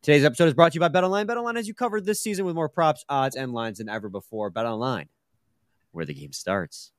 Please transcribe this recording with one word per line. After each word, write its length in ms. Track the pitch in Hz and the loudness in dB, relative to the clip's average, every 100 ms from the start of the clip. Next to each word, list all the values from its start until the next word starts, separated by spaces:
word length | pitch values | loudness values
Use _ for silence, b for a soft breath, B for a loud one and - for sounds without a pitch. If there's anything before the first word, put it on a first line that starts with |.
Today's 220 | - 147 | 6 6
episode 220 | 147 - 170 | 6 4 4
is 80 | |
brought 160 | 139 170 | 6 4
to 60 | 156 | 6
you 40 | |
by 80 | 170 | 2
BetOnline. 380 | 180 185 202 214 | 2 2 0 -2
BetOnline 300 | 240 233 233 | -4 -4 -4
has 100 | 208 | -6
you 80 | |
covered 300 | 214 247 214 | -4 -4 -2
this 160 | 190 208 | -2 -4
season 240 | 220 190 | -4 -2
with 100 | 185 | -2
more 140 | 165 156 | -2 -2
props, 360 | - 160 151 - | 2 2 2 -2
odds, 260 | 139 135 | 0 0
and 180 | 131 131 | -2 -6
lines 260 | 117 113 101 | -4 -6 -8
than 100 | 110 | -8
ever 200 | 107 104 | -8 -8
before. 440 | 95 - 110 104 | -10 -10 -8 -6
BetOnline, 560 | 90 117 110 127 110 73 _ _ _ _ _ _ _ _ | -4 -4 -2 -2 -4 -8 _ _ _ _ _ _ _ _
where 140 | 82 | -10
the 100 | 78 | -8
game 180 | 71 71 | -10 -14
starts. 600 | - 90 98 82 - - | -12 -4 -4 -6 -14 -20